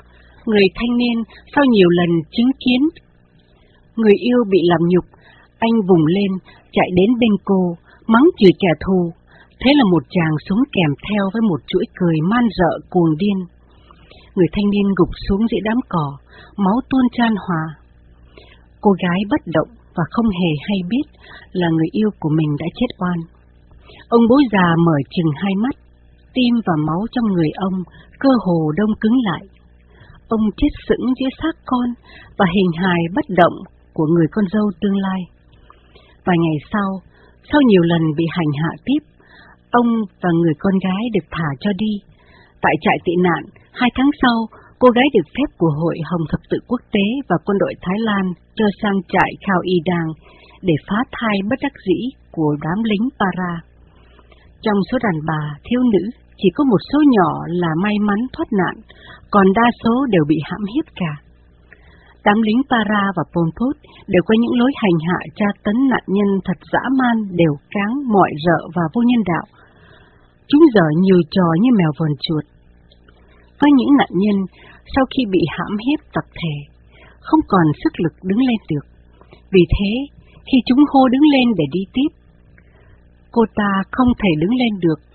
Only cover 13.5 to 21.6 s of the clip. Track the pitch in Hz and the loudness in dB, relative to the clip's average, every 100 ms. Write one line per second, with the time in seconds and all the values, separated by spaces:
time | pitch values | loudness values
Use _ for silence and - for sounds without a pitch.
13.5 | _ _ _ - _ - - - - 165 | _ _ _ -20 _ -20 -20 -8 -2 0
14.5 | 196 202 202 202 180 165 - - 196 226 | 0 0 0 0 0 -2 -2 -4 -2 -2
15.5 | 214 202 233 - 175 143 139 _ - - | -2 -2 -4 -4 -4 -4 -8 _ -20 -14
16.5 | - 190 226 - 262 247 - 233 208 - | -4 0 0 0 0 0 0 -2 -2 -4
17.5 | 165 160 151 _ _ _ _ - - - | -6 -6 -12 _ _ _ _ -20 -20 -20
18.5 | - _ _ 208 180 185 180 208 302 - | -20 _ _ 0 0 0 0 0 -4 -2
19.5 | 160 151 - _ - 160 - 226 175 180 | -4 -4 -8 _ -6 -4 -2 -2 0 -2
20.5 | 151 - 202 175 240 302 - - - - | -2 -4 -6 -4 -4 -6 -12 -20 -20 -10
21.5 | 185 | -4